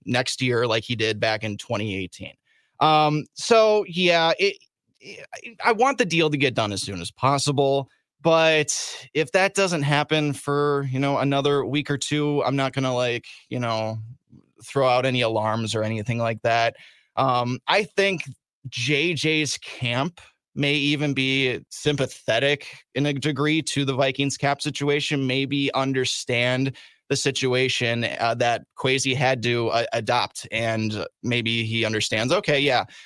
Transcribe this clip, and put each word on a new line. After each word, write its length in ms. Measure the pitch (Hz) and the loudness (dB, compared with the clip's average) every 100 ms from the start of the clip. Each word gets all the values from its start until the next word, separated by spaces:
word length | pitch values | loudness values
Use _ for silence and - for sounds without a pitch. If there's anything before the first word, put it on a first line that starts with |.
next 380 | - 123 127 - | -2 -2 -2 -2
year 240 | 127 120 120 | 0 0 2
like 160 | 113 | 0
he 120 | - 113 | -2 -2
did 240 | 110 104 | -2 0
back 240 | 110 110 | -2 -2
in 120 | 107 101 | -4 -8
twenty 400 | - 113 110 98 | -6 -6 -4 -6
eighteen. 380 | 92 - 98 - _ _ _ - | -8 -10 -16 -18 _ _ _ 0
Um, 440 | 151 156 151 151 - | 4 6 4 0 -4
so, 500 | - - 226 220 214 202 | -8 4 6 6 4 0
yeah, 440 | 170 175 170 165 165 | 0 2 4 2 2
it, 180 | 196 - _ _ _ _ | 0 -2 _ _ _ _
it, 260 | - - - - 240 226 | -20 -20 -18 -18 -18 -4
I 80 | - | 0
want 260 | 214 254 269 | 2 2 2
the 60 | 208 | 0
deal 240 | 165 156 | 2 2
to 60 | 147 | 2
get 180 | 135 | 0
done 180 | 120 107 | 0 -2
as 100 | 98 | -2
soon 180 | - 95 | -6 -8
as 100 | 85 | -10
possible. 760 | - 131 139 143 135 139 139 135 _ _ _ | 0 2 2 0 2 2 2 -2 _ _ _
But 840 | 170 165 165 156 151 - - - - | 2 4 4 4 0 -4 -6 -12 -8
if 180 | 147 156 | -4 0
that 220 | 190 196 | 2 2
doesn't 280 | 196 190 170 | 2 0 2
happen 500 | 143 147 147 156 151 | 2 2 2 0 0
for, 520 | 135 - 143 147 143 139 | -2 -2 0 2 0 -2
you 80 | 131 | -2
know, 180 | 139 139 | 0 2
another 460 | 139 139 139 143 | 2 2 2 2
week 260 | 117 147 139 | 0 -2 -2
or 60 | 143 | -4
two, 460 | - 151 147 143 | -2 -2 0 0
I'm 120 | 117 139 | 0 0
not 160 | 135 | 0
gonna, 200 | 135 131 | -2 -2
like, 300 | 123 123 120 - - - | 0 0 -2 -6 -20 -10
you 100 | 127 | -6
know, 400 | 120 113 110 110 110 127 _ - _ _ | -2 -2 -4 -6 -10 -16 _ -20 _ _
throw 240 | - 139 131 | -6 2 4
out 200 | 123 131 | 4 2
any 160 | 127 | 2
alarms 520 | 117 110 110 110 113 | 0 0 0 0 -2
or 80 | 110 | -2
anything 360 | 110 110 107 117 | -2 -2 -2 -2
like 240 | 117 110 | -2 0
that. 340 | 117 117 117 - - - _ - | 2 2 2 -2 -16 -20 _ -2
Um, 440 | 135 123 120 127 - | 0 2 0 -4 0
I 180 | 180 | 0
think 400 | 214 - 196 185 - - _ _ 131 | 0 0 0 0 -8 -16 _ _ -14
J 460 | - 120 143 165 | -6 -2 0 0
J's 420 | 160 156 156 147 - | 0 0 0 -2 -4
camp 640 | - - 127 120 151 - - _ _ | -10 -8 -4 -2 -4 -6 -20 _ _
may 200 | - 143 | -4 0
even 400 | 147 143 147 147 | 2 2 0 0
be 460 | 135 131 135 131 110 - | 0 0 2 0 -2 -8
sympathetic 960 | - 151 147 127 - - 113 139 143 - - _ | -6 -2 0 -2 -4 0 2 2 0 -4 -20 _
in 120 | - 143 | -2 -2
a 60 | |
degree 500 | 143 151 135 151 160 | 0 -2 0 0 0
to 220 | 160 - | -2 -2
the 100 | 139 | -2
Vikings 420 | 131 135 131 139 - | 0 0 0 -4 -2
cap 240 | 139 143 | -2 -2
situation, 640 | 151 - 143 147 143 147 131 | -4 -4 0 0 0 -2 0
maybe 460 | 131 135 143 139 | -2 -2 0 0
understand 1000 | - 135 131 123 - - 120 123 127 135 - - _ - | 0 0 0 -2 -4 -2 0 0 0 -2 -4 -16 _ -4
the 80 | 139 | -2
situation, 880 | 143 127 131 127 131 - 120 117 113 - | -2 0 0 0 0 0 -2 0 -2 -2
uh, 140 | 117 117 | -2 0
that 260 | 120 117 - - | 0 0 -4 -6
Kwesi 380 | 131 131 135 127 | 0 0 0 0
had 260 | 131 131 | 0 0
to, 260 | 120 120 117 | 0 0 0
uh, 140 | 120 117 | 0 0
adopt, 540 | 117 110 120 98 - - | -2 0 0 0 -6 -8
and 520 | 113 113 113 110 107 85 _ | -4 -2 -2 -2 -4 -8 _
maybe 400 | 120 120 113 117 | -4 -2 0 -2
he 200 | 113 113 | -2 -2
understands, 480 | 110 110 - 110 120 | 0 -2 -2 -2 0
"Okay, 280 | 180 180 147 | 0 2 2
yeah, 240 | 143 120 95 - | 2 0 -2 -10